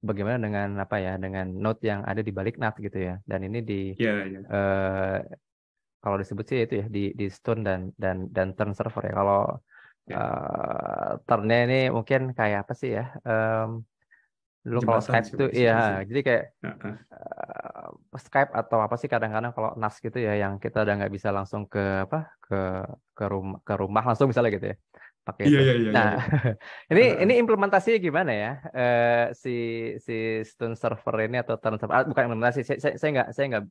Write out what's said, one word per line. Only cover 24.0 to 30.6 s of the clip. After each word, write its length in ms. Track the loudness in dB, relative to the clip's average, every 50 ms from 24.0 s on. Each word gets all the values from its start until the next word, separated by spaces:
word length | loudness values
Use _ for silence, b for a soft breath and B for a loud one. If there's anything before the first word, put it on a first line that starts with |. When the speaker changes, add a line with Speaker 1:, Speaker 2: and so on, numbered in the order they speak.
| 2 2
Speaker 1:
langsung 220 | 4 4 4 4
misalnya 260 | 4 4 2 2 2
gitu 160 | 0 -4 -6 -8
ya, 40 | -8 _ _ B B B B B _
pakai 240 | _ -12 -8 _ 4
Speaker 2:
Iya, 60 | 4 6
Speaker 1:
itu. 80 | 6
Speaker 2:
iya, 140 | 6 6 4
iya, 140 | 4 2 2 4
Speaker 1:
Nah, 160 | 4 4 4
Speaker 2:
iya. 80 | 2
Speaker 1:
<laughs> 400 | 0 0 0 0 2 2 2 -2 B B B B B B B 6
ini, 120 | 6 8
Speaker 2:
Heeh. 180 | 6 6 4 4 4
Speaker 1:
ini 40 | 6 4 6
implementasinya 540 | 4 4 4 4 4 4 4 4 4 2 2
gimana 320 | 2 2 0 2 2 2 0
ya? 180 | 0 -2 -4 -6 -8 -12 -10 -4
Eh, 520 | 0 2 4 4 4 4 6 6 4 4 2 0
si, 180 | -6 -6 -6 -4 -2 -2 -4 -4 -4 -6 -6 -8 -10
si 400 | -8 -6 -4 -4 -2 -2 -2 -2 -4 -6
stone 320 | -8 _